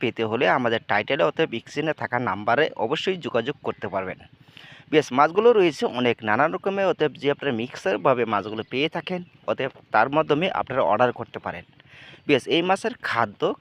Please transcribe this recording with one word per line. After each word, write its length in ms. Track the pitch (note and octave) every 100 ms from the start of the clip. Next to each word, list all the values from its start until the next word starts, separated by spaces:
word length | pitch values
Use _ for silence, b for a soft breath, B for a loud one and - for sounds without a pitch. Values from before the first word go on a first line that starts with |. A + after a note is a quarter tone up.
পেতে 220 | A#2+ G#2+ A2
হলে 140 | A#2 E3 D#3
আমাদের 240 | A#2+ A2+ -
টাইটেলে 340 | G#2 G#2+ C#3 E3
অতএব 200 | C#3+ D#3+ A2+
স্ক্রিনে 340 | - - D3+ D3
থাকা 160 | A#2 B2 A#2+
নাম্বারে 360 | F#2+ G#2 A#2+ D#3 - A2+
অবশ্যই 320 | D#3 - F#3+ B2+
যোগাযোগ 300 | A#2 A2+ D3
করতে 240 | - - G#2
পারবেন। 260 | F#2+ F#2 F2 - _ B B B B B
বেশ, 160 | D3+ C3+
মাছগুলো 380 | B2 D#3 F3 A3+
রয়েছে 320 | A3 F3+ C#3 A#3+ A#2+
অনেক 160 | B2 A2+ A2
নানা 160 | A2 D#3
রকমের, 420 | F3+ G3 G3 F#3+
অতএব 200 | D#3 D3+ C#3
যে 60 | C#3
আপনারা 220 | C#3+ C#3 A2+
মিক্সারভাবে 640 | B2 - F#3 G3+ D#3 B2 A2+
মাছগুলো 380 | G#2 G2+ A2 G#2
পেয়ে 200 | B2 D#3
থাকেন, 320 | F3 D#3+ F3+ F3 _ -
অতএব 200 | - C3+ - -
তার 160 | A2 A#2+ D3
মাধ্যমে 300 | D3+ D3 F#3 -
আপনারা 220 | - C3 F2
অর্ডার 200 | G#2+ B2 A#2+
করতে 200 | A#2 G#2+ G2
পারেন। 200 | F2 - _ B B B B -
বেশ, 180 | C#3 - D3+
এই 80 | F3
মাছের 240 | G3 A3 - -
খাদ্য 320 | A#2 A2 G2+ F3 -